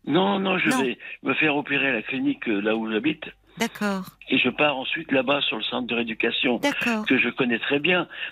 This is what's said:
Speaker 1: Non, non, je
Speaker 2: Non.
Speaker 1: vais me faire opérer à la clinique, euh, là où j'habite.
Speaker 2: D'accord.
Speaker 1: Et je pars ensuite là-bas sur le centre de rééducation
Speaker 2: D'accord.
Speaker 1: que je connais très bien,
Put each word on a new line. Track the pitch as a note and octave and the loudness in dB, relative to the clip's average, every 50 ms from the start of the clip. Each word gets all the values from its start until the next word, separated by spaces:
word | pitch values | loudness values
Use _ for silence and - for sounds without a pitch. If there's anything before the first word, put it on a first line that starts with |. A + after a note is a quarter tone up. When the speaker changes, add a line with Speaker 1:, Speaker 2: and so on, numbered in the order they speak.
| _ | _
Speaker 1:
Non, | - C#3 F#3 F#3+ G3 G3+ G3 | 2 2 4 4 4 2 2
non, | F#3+ - - - | 2 0 0 2
je | - - | 2 2
Speaker 2:
Non. | B3+ B3+ | 2 2
Speaker 1:
vais | - B2 A3+ - - - - - | 2 0 -2 -6 -10 -16 -16 -6
me | - C3 C3+ | -2 -2 0
faire | - D#3 D#3 C#3+ | 2 2 2 2
opérer | D3 B2+ - C#3 C#3 C3+ C#3 | 0 -2 -2 -2 0 0 0
à | |
la | B2+ A2 | 0 0
clinique, | G#2+ - C3+ C3 C3+ C#3+ C3+ - - B2+ | -2 -4 -4 0 0 0 -2 0 -2 0
euh, | G#2+ G2 | 0 2
là | G#2 A2 A2 | 2 2 0
où | A2+ A2+ A2 | 0 0 0
j'habite. | A2 G#2+ A#2 D3+ - - - - - _ _ _ - - | -2 0 0 0 -2 -2 -10 -16 -16 _ _ _ -4 -4
Speaker 2:
D'accord. | A3+ A3+ - - G#3 G3+ G3 F#3+ F#3 - - _ - - | -4 -4 -2 -4 -2 -2 -2 -4 -6 -10 -14 _ -4 -2
Speaker 1:
Et | C3 B2+ | 0 2
je | - B2 | 2 0
pars | A2 - - D3 C#3 | 0 2 0 0 0
ensuite | C3 B2+ - - - E3 - | -2 -4 -6 -6 -6 -4 0
là-bas | C3+ C3 B2+ B2 C#3+ C#3+ | 0 0 2 2 0 0
sur | - - B2 A2 | 0 -2 -2 -4
le | G#2 | -4
centre | - B2 B2 B2 | -4 -4 -4 -4
de | A2 A#2 | -2 -2
rééducation | A#2 A#2 A2+ A2 - - A#2 A#2 - - C3 A#2+ G#2 | -2 -2 -4 -2 -2 -2 0 0 0 0 0 0 2
Speaker 2:
D'accord. | - C#4+ - - - A#3+ A3+ G#3+ G#3+ | 0 -2 -2 0 -2 -2 -2 -2 2
Speaker 1:
que | - C3+ B2 | 2 2 4
je | - A#2+ | 2 0
connais | A#2+ - C3+ B2 A#2 A2 | 0 0 0 0 0 0
très | - - C#3 C#3+ | 0 0 0 0
bien, | C#3+ E3+ F3+ F3+ D#3 - - - - - | 2 2 2 2 0 -2 -8 -10 -10 -10